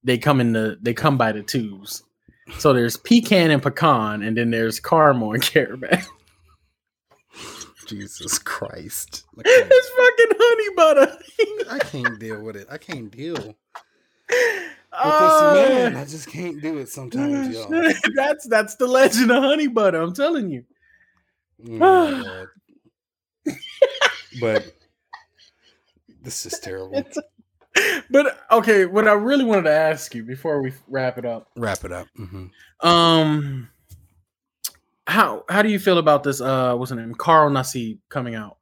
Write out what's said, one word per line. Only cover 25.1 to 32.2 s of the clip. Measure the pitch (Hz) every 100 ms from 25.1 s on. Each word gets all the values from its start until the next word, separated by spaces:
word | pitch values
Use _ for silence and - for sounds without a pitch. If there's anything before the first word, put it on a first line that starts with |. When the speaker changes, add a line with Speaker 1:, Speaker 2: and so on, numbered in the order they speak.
| - _ _ _ _ _ _ _ _ _ _
Speaker 2:
this | 127 - -
is | -
terrible. | - 95 - 277
Speaker 1:
It's, | 277 - - _ _ _ _ - 403 330 -
but, | 269 285 - -
okay, | 226 220 208 185
what | 196 214
I |
really | 208 220 277
wanted | 247 208
to | 160
ask | 151 160 151 -
you | 117
before | 113 131 165 147
we | 131 135 _
wrap | 131 127 123
it |
up. | 120 113 _ -
Speaker 2:
Wrap | 113 95
it | 95
up. | 87 90
Mm-hmm. | -